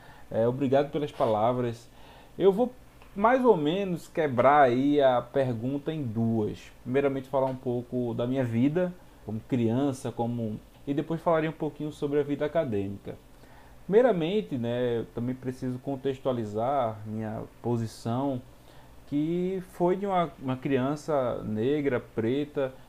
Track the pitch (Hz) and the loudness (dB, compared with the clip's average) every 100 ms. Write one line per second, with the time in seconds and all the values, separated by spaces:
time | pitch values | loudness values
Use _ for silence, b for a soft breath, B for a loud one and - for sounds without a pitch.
0 | B B B 110 117 127 139 135 143 160 | B B B 0 0 2 2 2 2 -2
1 | 147 - 135 107 113 123 123 117 - B | -4 -2 0 2 2 2 -2 -4 -12 B
2 | B B B - 185 190 247 - - - | B B B 0 4 4 2 -4 -20 -20
3 | - - 220 262 247 185 147 185 196 175 | -14 0 4 4 6 4 4 0 -2 -4
4 | - - 151 120 123 147 135 123 143 147 | -6 -2 0 4 6 8 8 6 4 6
5 | 135 123 - 139 131 113 123 143 143 160 | 6 4 2 0 0 0 -4 -4 -4 -6
6 | 131 107 113 113 104 90 - - 120 131 | -4 -2 0 0 -2 -4 -12 -16 -4 0
7 | 143 135 131 139 131 127 127 123 120 127 | 2 0 -2 0 0 -2 -4 -4 -2 -4
8 | 123 113 120 135 120 113 135 160 180 180 | -2 -2 -2 0 0 2 2 2 -2 -4
9 | - - - 110 - 131 113 120 143 131 | -16 -18 -10 -8 -2 0 2 2 0 -2
10 | 123 110 120 120 113 107 - - - 143 | -6 -4 -4 -4 -4 -6 -12 -12 -6 -4
11 | 151 165 175 160 156 151 156 - 151 147 | -4 -4 0 0 0 -2 -6 -6 -8 -6
12 | 147 147 139 143 147 165 151 104 98 98 | -2 0 0 -2 -2 -2 -2 -2 -4 -8
13 | - - - - b b b b - 202 | -12 -14 -16 -20 b b b b 2 6
14 | 254 180 156 208 - 135 117 120 123 117 | 6 4 0 0 -2 -2 -2 0 0 0
15 | - - 120 127 127 123 131 127 135 135 | -2 -6 -4 -4 -6 -6 -6 -6 -6 -4
16 | 135 131 139 120 107 104 120 143 117 107 | -4 -4 -2 -2 -2 -2 -2 0 -2 -4
17 | 107 107 110 110 107 - 113 120 113 - | -8 -8 -6 -8 -10 -8 -4 -2 -4 -6
18 | 117 120 139 127 - - b b b - | -4 -2 -2 -4 -8 -20 b b b -20
19 | - 147 156 175 180 190 180 - 175 190 | -6 -4 -2 -2 -2 -4 -8 0 0 2
20 | 202 185 165 - 135 127 156 131 131 147 | 0 0 0 -4 -6 -4 0 0 0 -2
21 | 151 147 127 101 110 107 117 151 139 120 | -2 0 0 -2 -4 -2 0 0 0 -2
22 | - - 110 135 147 147 135 - | -4 -2 0 0 -2 -4 -4 -6